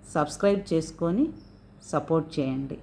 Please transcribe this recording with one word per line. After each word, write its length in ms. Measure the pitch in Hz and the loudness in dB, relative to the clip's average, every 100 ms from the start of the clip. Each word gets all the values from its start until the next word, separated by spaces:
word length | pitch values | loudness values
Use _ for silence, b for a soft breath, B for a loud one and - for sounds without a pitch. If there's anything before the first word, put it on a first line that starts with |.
| - | -2
సబ్స్క్రైబ్ 600 | 165 147 - 202 202 196 | 0 0 2 2 2 2
చేసుకొని 560 | 160 160 - 170 190 320 - - - - - | 0 0 -2 0 2 0 -2 -18 -20 -20 -20
సపోర్ట్ 560 | - 151 147 160 160 - | -4 -4 2 0 2 -2
చేయండి. 380 | 135 131 139 - | -2 -2 -4 -10